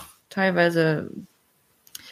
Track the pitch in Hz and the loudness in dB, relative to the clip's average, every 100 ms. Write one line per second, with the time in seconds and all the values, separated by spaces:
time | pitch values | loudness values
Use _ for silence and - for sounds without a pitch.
0 | - _ _ 196 190 175 170 165 160 151 | -10 _ _ -2 0 4 2 4 2 0
1 | - - - _ _ _ _ _ _ - | -4 -14 -18 _ _ _ _ _ _ -20
2 | - | -20